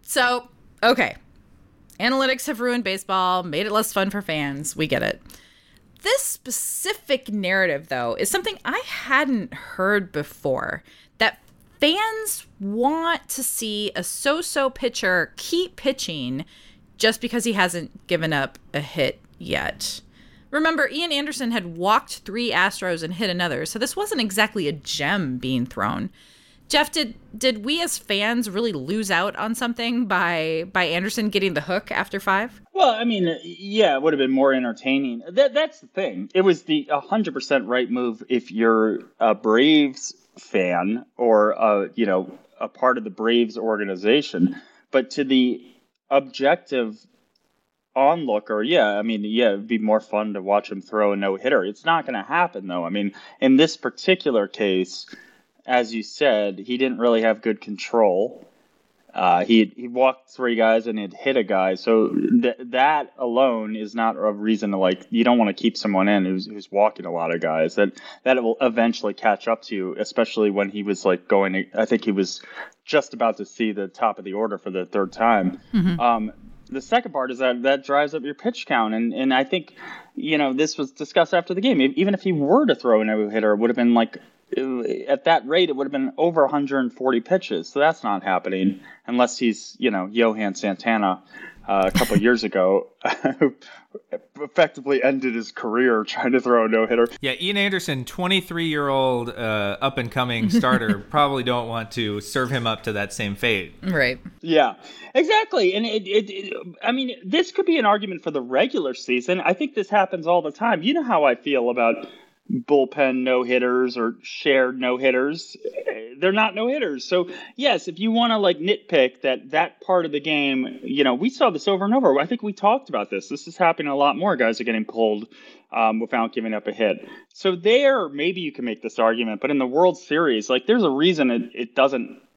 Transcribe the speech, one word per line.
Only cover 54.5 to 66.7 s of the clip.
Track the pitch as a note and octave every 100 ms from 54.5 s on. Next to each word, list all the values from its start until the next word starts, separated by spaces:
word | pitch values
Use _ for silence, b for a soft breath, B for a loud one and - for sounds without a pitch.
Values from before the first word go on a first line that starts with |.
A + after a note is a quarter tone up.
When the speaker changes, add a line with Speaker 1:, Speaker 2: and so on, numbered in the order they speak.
| - G#2 F#2 F#2 - - B B B B _ -
Speaker 2:
as | B2 A2+
you | A2+
said, | G#2+ - C#3+ G#2+ G2+ F#2+
he | A2 B2
didn't | C3 A2+
really | A#2+ A2+
have | A2+ A2
good | A#2 G#2
control. | - G2+ - A#2 G#2 F2+ A#2 - - _ _ _ _ _ _
Uh, | - F2+ F2+
he, | G2+ A2+ G#2 -
he | A#2+
walked | B2 C3 B2+ _
three | - B2 A#2
guys | A2+ A2+ A2+
and | G#2+
he'd | G2
hit | - C3+ B2+
a |
guy. | G2 F#2+ F#2+ F#2+
So | - A2+ G#2+
th-, | - - B2 B2 - B2
that | B2+ C#3 D3+ C3+ -
alone | B2 A#2 C3+ A#2 G#2+ A2
is | G#2+
not | A2+ A2+ C#2+
a | G#2+
reason | G2+ G#2+ G#2+ G#2
to, | G2
like, | F#2 F#2 -
you | A2+ A2+
don't | A#2+
wanna | G#2
keep | F2+ A2+ -
someone | A2 F#2+ G2+
in | G#2 F#2
who's, | F#2 G2
who's | G#2 -